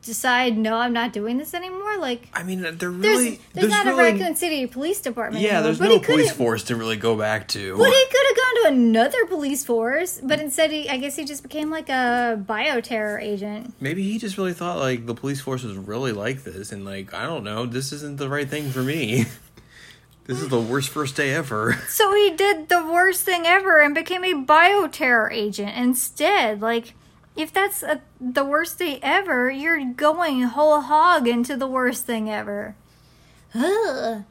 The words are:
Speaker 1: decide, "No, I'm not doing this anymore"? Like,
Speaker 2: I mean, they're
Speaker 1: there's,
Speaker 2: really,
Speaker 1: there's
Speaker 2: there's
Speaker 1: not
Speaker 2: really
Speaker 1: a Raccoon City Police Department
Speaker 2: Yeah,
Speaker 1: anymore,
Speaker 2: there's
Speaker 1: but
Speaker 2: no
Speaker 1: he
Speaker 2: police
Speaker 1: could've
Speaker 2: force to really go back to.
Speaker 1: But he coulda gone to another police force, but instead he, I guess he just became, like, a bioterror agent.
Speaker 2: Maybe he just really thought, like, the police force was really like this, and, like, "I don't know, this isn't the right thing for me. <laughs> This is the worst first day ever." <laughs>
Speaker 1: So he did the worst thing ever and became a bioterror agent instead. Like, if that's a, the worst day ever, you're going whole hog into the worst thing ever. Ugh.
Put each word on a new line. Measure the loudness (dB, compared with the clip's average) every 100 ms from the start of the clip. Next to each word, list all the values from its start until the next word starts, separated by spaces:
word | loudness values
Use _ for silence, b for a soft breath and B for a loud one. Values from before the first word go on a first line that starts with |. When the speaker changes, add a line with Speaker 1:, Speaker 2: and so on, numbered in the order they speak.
Speaker 1:
decide, | -10 -4 0 2 2 0
"No, | 0 0
I'm | 0
not | 0 -2
doing | -4 -4 -4
this | -4
anymore"? | -10 -8 -8 -6 -4
Like, | -4 -6 -8
Speaker 2:
I | -8
mean, | -6 -6
they're | -6
Speaker 1:
there's, | -6 -6 0
Speaker 2:
really, | 2 4 2
Speaker 1:
there's | -2 -12
Speaker 2:
there's | 0 2
Speaker 1:
not | 4 2
Speaker 2:
really | 2 2
Speaker 1:
a |
Raccoon | 2 -2 -4
City | -4 -4 -6
Police | -6 -6 -4
Department | -6 -6 -6 -2
Speaker 2:
Yeah, | 0 2
Speaker 1:
anymore, |
Speaker 2:
there's | 2 2
Speaker 1:
but | 6
Speaker 2:
no |
Speaker 1:
he | 6
Speaker 2:
police | 6 4 4
Speaker 1:
could've | 2
Speaker 2:
force | 0 0
to | -2 -4
really | -2 0
go | 0 0
back | 0 -2 -4
to. | -6 -4 4
Speaker 1:
But | 6
he | 6 4
coulda | 4 2 2
gone | 2 4
to | 4
another | 6 4 4 2 2 -2
police | -2 -4 -4 -2
force, | -2 0 -2 -4 -6
but | -4 -4
instead | -2 0 0
he, | 0 -6
I | -6
guess | -6 -8
he | -10
just | -12
became, | -12 -8 -6
like, | -6 -4
a | -2 0 0 0 -2 -4
bioterror | -4 -2 -2 -2 -4 -4 -6
agent. | -6 -6 -6 -10 -12 -10
Speaker 2:
Maybe | -6 -4
he | -2 -4
just | -6 -4
really | -4
thought, | -4 -6 -2
like, | -2 -2 -4
the | -6
police | -6 -6
force | -6 -6
was | -6 -10
really | -8 -6 -4
like | -4 -4 -6
this, | -10 -12 -12
and, | -12
like, | -10 -12 -12
"I | -10 -8
don't | -8
know, | -8 -6 -4
this | -6 -6
isn't | -10 -10 -8
the | -4
right | -4 -4
thing | -4 -4
for | -2
me. | -2 -2 0 0 0
<laughs> | -4 -20 -20 B B B B B _ -8
This | -6
is | -2
the | 0
worst | 0 -2 -2
first | -4 -6 -2
day | 0
ever." | 0 -2 -2 0 -2
<laughs> | -4
Speaker 1:
So | 0 2
he | 6 4
did | 4 0 0 2
the | 0 2
worst | 4 4 2 0
thing | 0 4
ever | 4 6 6
and | 6
became | 4 -2 -2
a | 0 -2
bioterror | 4 6 8 6 2 0 2 4 2
agent | -2 -4 -4 -8 -2
instead. | 0 0 -2 0 2 4 2 0
Like, | 0 -2 -4 -20 b b b -8
if | -4
that's | 0 0 -2
a, | -4 -4 -6 _
the | -4 -2 0
worst | 0 0 -4
day | -4 -4
ever, | 0 0 2 0 0
you're | 0 -2 -2 -2
going | 0 2 2 0 0
whole | -2 2 4 4
hog | 4 4 6 6 4
into | 0 -2 -2
the | -2
worst | 0 0 -2 -4
thing | -4 -4
ever. | -6 -6 -8 -8 -14 b b b b b b b -2
Ugh. | 0 2 0 -2 -4 -6 -10